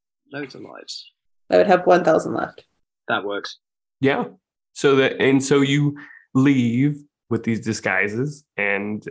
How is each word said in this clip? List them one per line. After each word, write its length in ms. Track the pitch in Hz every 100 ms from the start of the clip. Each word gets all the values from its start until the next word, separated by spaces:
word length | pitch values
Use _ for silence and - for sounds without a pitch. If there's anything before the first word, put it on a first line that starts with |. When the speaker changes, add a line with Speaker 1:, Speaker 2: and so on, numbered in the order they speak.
| _ _ _
Speaker 1:
loads 220 | 139 139
of 60 | -
lives. 500 | 104 64 - - - _ _ _ -
Speaker 2:
I 60 | 180
would 100 | 180
have 180 | 180
one 200 | 180 180
thousand 300 | 175 165 -
left. 300 | - - - _ _ _ _ -
Speaker 1:
That 160 | 110
works. 340 | 98 101 - - _ _ _ _
Speaker 3:
Yeah. 240 | 131 196 - - _ _ _
So 200 | - 147 135
that, 240 | 131 -
and 220 | 127 135
so 200 | 135 143
you 360 | 139 143 147 143 - - _
leave 680 | 131 139 135 117 120 143 147 - _ -
with 140 | 113
these 160 | - 110
disguises, 800 | 110 107 110 95 104 107 147 147 _ -
and, 480 | 101 101 104 107 -